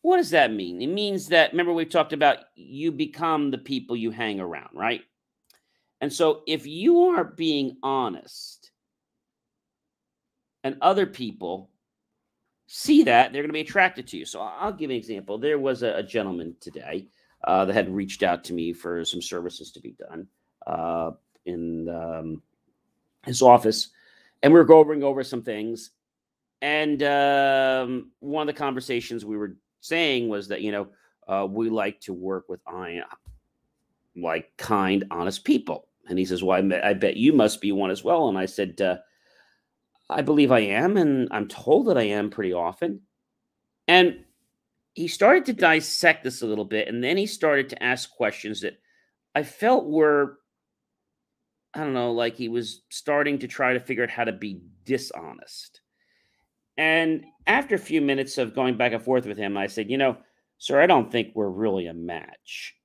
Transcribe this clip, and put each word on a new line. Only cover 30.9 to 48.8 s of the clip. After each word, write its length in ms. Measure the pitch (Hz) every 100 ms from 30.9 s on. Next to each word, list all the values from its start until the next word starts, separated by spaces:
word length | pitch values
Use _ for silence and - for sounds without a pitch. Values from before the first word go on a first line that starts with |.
| _ _ _ -
uh, 220 | 98 98
we 200 | 104 113
like 320 | 110 101 101
to 120 | -
work 360 | 90 92 95 -
with 100 | 90 -
I-, 340 | 90 87 87 - - - - _ _ _ _ _ _ _ 87
like, 360 | 85 82 - -
kind, 480 | - 104 95 98 98
honest 340 | 85 90 - -
people. 420 | 196 - - _ _ -
And 80 | 92
he 80 | 92
says, 180 | 90
"Well, 140 | 92 92
I 40 |
me-, 140 | 98 90
I 200 | 104 95
bet 220 | 101 -
you 160 | 131
must 280 | 151 110 -
be 100 | 101
one 200 | 98 95
as 120 | 98
well." 260 | - 170 139
And 80 | 95
I 100 | 92
said, 340 | - 98 -
uh, 160 | 98 90 _ _ _ _ _ _ _ _ _ _ _
"I 140 | -
believe 280 | 143 151 139
I 100 | 123
am, 360 | 104 104 170 208
and 300 | 160 135 123
I'm 180 | 107 101
told 380 | - - 160 233
that 140 | 143
I 20 |
am 300 | 107 104 104
pretty 200 | 107 95
often." 500 | 87 85 - 170 196 _ _ _ _ _ _ _ _ -
And 380 | 180 180 - _ _ _ _ _ _ _ -
he 120 | 165
started 380 | - 240 349 269
to 80 |
dissect 720 | 214 170 160 156 - 170 160
this 180 | 131 127
a 60 | 113
little 180 | 107 101
bit, 220 | 107 -
and 160 | 117
then 120 | 123 190
he 120 | 208
started 420 | - 160 143 127
to 140 | -
ask 260 | 123 127 -
questions 520 | _ 107 - 107 101
that 200 | 104 -